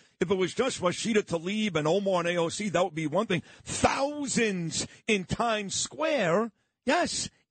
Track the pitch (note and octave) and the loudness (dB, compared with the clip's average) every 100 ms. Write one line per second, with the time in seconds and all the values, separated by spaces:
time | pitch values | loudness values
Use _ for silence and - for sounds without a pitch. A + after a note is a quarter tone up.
0 | _ - F3+ F#3+ F3 - B3+ - F3+ - | _ -6 -2 0 0 0 -2 0 -2 0
1 | A3 G#3 - E3+ F3 G#3+ G#3+ D#3 D3+ F#3+ | 0 0 2 -2 -2 -2 0 2 2 2
2 | G3 F3+ E3+ F3 E3 - G3+ E3 F#3 D#3 | 2 2 2 0 0 -2 0 2 0 0
3 | D3+ E3+ A3 E3+ - - - - A3+ - | -2 0 0 -2 -4 -14 -10 2 2 2
4 | C#4 D4 C#4 C4 A3 F#3 E3 - - - | -2 -2 -2 0 0 0 -4 -6 -8 -6
5 | - G#3 E3+ - A#3 G#3+ G3 - - - | 0 0 0 -2 0 -2 -4 -6 -6 -2
6 | D#4+ C#4+ F3 F#3 A3+ - _ _ - E4+ | 0 2 2 2 0 -6 _ _ 0 2
7 | D4 - - - _ | 0 -4 -8 -12 _